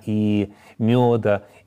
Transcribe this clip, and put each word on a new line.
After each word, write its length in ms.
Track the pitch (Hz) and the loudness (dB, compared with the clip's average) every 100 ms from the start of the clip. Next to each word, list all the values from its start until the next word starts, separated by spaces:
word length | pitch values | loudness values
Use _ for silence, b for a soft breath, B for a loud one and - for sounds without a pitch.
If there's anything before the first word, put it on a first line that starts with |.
| - | -6
и 460 | 107 107 104 101 B B B | -2 0 -2 -4 B B B
меда, 640 | 110 123 123 117 107 101 B B | 0 2 2 0 0 -2 B B